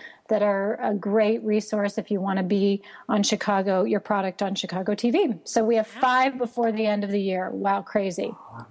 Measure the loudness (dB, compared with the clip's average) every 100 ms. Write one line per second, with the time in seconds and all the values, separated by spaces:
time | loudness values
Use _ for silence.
0 | -20 -14 -2 2 2 2 0 -2 -2 -2
1 | 0 2 4 2 0 0 0 -2 -2 -2
2 | -2 -2 0 0 0 2 2 2 -4 -14
3 | -2 0 2 0 0 0 2 2 2 0
4 | 0 -2 -2 -2 -4 -4 -4 -4 -2 0
5 | 0 2 2 -2 -4 0 2 2 0 0
6 | 2 4 2 0 -4 -2 -2 0 0 0
7 | 0 -2 0 -2 -4 -4 -2 -2 -2 -2
8 | -2 -2 -6 -8 -16 -18 -10